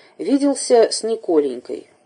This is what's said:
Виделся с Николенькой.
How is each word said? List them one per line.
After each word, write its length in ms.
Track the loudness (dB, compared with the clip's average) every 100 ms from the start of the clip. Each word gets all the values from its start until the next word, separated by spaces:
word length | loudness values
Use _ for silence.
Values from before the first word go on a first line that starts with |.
| _ _
Виделся 760 | -2 0 0 -2 2 4 4
с 100 | 0
Николенькой. 880 | -6 -6 0 0 0 -6 -10 -14 -14 _